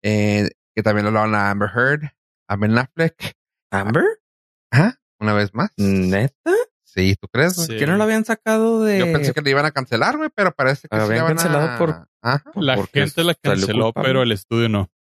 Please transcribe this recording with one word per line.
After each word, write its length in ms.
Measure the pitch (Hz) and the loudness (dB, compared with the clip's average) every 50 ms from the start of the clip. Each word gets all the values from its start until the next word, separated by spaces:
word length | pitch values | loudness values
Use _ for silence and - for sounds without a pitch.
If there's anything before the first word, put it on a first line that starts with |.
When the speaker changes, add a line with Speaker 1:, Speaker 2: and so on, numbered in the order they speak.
Speaker 1:
Eh, 480 | - 104 107 104 104 104 104 104 104 - - _ _ _ _ | 0 0 0 2 2 2 2 2 0 -2 -4 _ _ _ _
que 80 | 110 | -2
también 220 | 101 107 104 104 104 | 0 0 0 2 0
le 40 | 107 | 0
hablaron 260 | 110 107 107 110 107 | 0 0 0 2 0
a 140 | 104 101 101 | 0 0 0
Amber 200 | 101 101 101 101 | 0 -2 -4 -2
Heard, 280 | 90 120 123 135 147 151 151 143 _ _ _ _ _ _ _ - | 0 0 0 0 0 -2 -6 -12 _ _ _ _ _ _ _ -8
a 80 | 101 | -4
Ben 200 | 101 104 107 110 | -2 0 2 2
Affleck. 580 | 120 131 - _ - 165 160 _ _ - - - _ _ _ _ _ _ _ | 0 0 -2 _ -2 -2 -2 _ _ -14 -14 -14 _ _ _ _ _ _ _
Speaker 2:
¿Amber? 340 | - 98 98 104 117 165 339 415 453 _ _ _ _ _ _ _ _ _ _ _ | -6 -4 -2 0 0 2 2 0 -2 _ _ _ _ _ _ _ _ _ _ _
Speaker 1:
Ajá, 280 | - 127 170 226 - _ _ _ _ _ | 2 2 2 2 0 _ _ _ _ _
una 120 | 107 107 | -2 0
vez 220 | 104 104 104 101 - | 0 0 0 -2 -2
más. 160 | 113 170 220 _ | -6 -6 -6 _
Speaker 2:
¿Neta? 760 | - 101 98 98 95 92 - - 98 117 139 _ _ _ 330 370 453 494 _ _ _ _ | -2 0 0 2 2 2 2 0 0 0 -2 _ _ _ 0 0 0 -2 _ _ _ _
Speaker 1:
Sí, 300 | _ _ 95 95 95 98 - | _ _ -2 0 0 0 -2
¿tú 100 | - - | -4 -6
crees, 260 | - 117 131 175 185 | -2 0 0 0 0
güey? 120 | 175 165 156 | -2 -6 -6
Speaker 3:
Sí. 80 | 113 110 | -4 -4
Speaker 2:
¿Qué 80 | 139 | -2
no 100 | 147 180 | 0 0
la 80 | 208 214 | 0 2
habían 200 | 214 220 220 220 | 2 0 0 0
sacado 560 | - 226 - _ 220 220 220 220 226 226 220 | -2 -4 -4 _ -2 0 2 2 0 0 0
de 160 | 220 214 202 190 | 0 0 0 0
Speaker 1:
Yo 60 | 180 | 0
pensé 260 | 170 165 151 147 139 | 0 0 0 0 0
que 80 | - 156 | -2 -2
le 100 | 147 139 | -2 0
iban 140 | 135 143 147 | 0 2 0
a 60 | 156 | 0
cancelar, 480 | - 139 127 - 123 113 143 208 269 302 | -2 -4 -4 -2 -2 0 0 0 0 -2
güey, 100 | 311 294 _ | -4 -6 _
pero 180 | - 202 180 | -2 -2 -2
parece 360 | - - 135 131 139 - - - | 0 0 0 0 0 -2 -6 -4
que 80 | 110 | -2
Speaker 2:
La 80 | 110 107 | -2 0
Speaker 1:
sí 40 | 107 | 2
le 20 | 113 117 | 0 0
Speaker 2:
habían 40 | 160 165 | 2 0
Speaker 1:
van 80 | 156 | 0
Speaker 2:
cancelado 340 | 165 165 165 147 143 151 165 | 0 0 0 2 2 0 0
Speaker 1:
a 80 | 123 120 | -2 -2
Speaker 2:
por 300 | 170 160 - 82 80 _ _ _ | -2 -2 -2 -6 -12 _ _ _
Speaker 1:
Ajá. 300 | - 117 131 147 _ 285 320 | -2 -2 -2 -2 _ -8 -6
Speaker 3:
La 180 | 208 165 135 127 | -2 0 0 0
Speaker 2:
porque 240 | 101 98 - - 143 | 0 -2 -2 0 0
Speaker 3:
gente 240 | 143 147 - - 165 | 0 0 0 0 0
la 80 | 175 165 _ | 0 0 _
Speaker 2:
salió 240 | - - 101 95 95 | 0 0 0 0 0
Speaker 3:
canceló, 180 | 98 107 110 110 | 0 0 0 0
Speaker 2:
culpable. 220 | 113 113 - - 131 | 0 -2 -2 -2 0
Speaker 3:
pero 140 | 131 135 127 | 2 2 2
el 80 | 117 | 0
estudio 360 | 110 95 - _ 120 117 117 113 | 0 -4 -4 _ -2 0 0 2
no. 220 | 107 101 92 - _ _ | 0 0 -2 -4 _ _